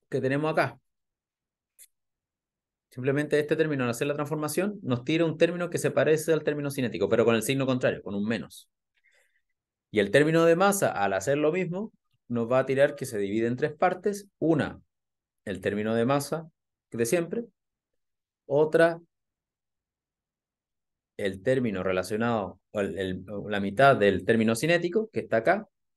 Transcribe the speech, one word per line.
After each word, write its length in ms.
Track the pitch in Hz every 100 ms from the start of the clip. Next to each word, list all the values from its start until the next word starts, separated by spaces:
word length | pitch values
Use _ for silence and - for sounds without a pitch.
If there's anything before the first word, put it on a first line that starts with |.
| _
que 100 | 135
tenemos 320 | 131 143 156
acá. 280 | 156 135 - _ _ _ _ _ _ _ _ _ _ - _ _ _ _ _ _ _ _ _ _
Simplemente 500 | - 131 139 147 151
este 160 | 151 156
término, 300 | 156 139 123
al 40 |
hacer 180 | 117 143
la 80 | 143
transformación, 640 | 143 156 151 156 202 202
nos 220 | 127 120 139
tira 180 | 160
un 140 | 165 156
término 320 | 170 175 175
que 80 | 147
se 140 | 147
parece 420 | - 131 156 165
al 100 | 156
término 280 | 151 147 143
cinético, 360 | 139 120 98 98
pero 160 | 113
con 120 | 113 113
el 80 |
signo 220 | 107 135 131
contrario, 360 | 127 127 -
con 140 | 95 101
un 100 | 104
menos. 440 | 110 67 - - _ _ _ _ _ _ _ _ _ _ _ _
Y 80 | 104
el 120 | 101
término 340 | 135 151 165 165
de 100 | 170
masa, 340 | 196 196 123
al 240 | - 98
hacer 240 | 95 135 143
lo 140 | 151
mismo, 400 | 180 165 175 226 _ _ _ -
nos 200 | 117 113
va 100 | 131
a 60 | 131
tirar 300 | 135 147 147
que 100 | 120
se 120 | 107
divide 300 | 98 107 117
en 100 | 127
tres 160 | 147
partes. 560 | - 185 180 208 202 - _
Una, 400 | 156 156 87 - _ _ _ _ _ _
el 160 | - 95
término 340 | 101 101 107 113
de 100 | 117
masa 440 | 143 143 156 160 _ _ _ _
de 140 | 113 117
siempre. 380 | 175 170 - - _ _ _ _ _ _ _ _ _ -
Otra, 560 | 139 156 160 165 165 - _ _ _ _ _ _ _ _ _ _ _ _ _ _ _ _ _ _ _ _ -
el 260 | 101 95
término 400 | 127 131 120 92
relacionado, 760 | 95 92 90 107 117 113 92 - _
o 80 | 104
el, 180 | 98 92
el, 280 | 95 92 98 101 101
la 120 | 104
mitad 380 | 101 98 139 117
del 260 | 101 120
término 320 | - 113 110 113
cinético, 540 | 156 170 175 214 220
que 80 | 120
está 180 | 110 113
acá. 300 | 117 202 - _ _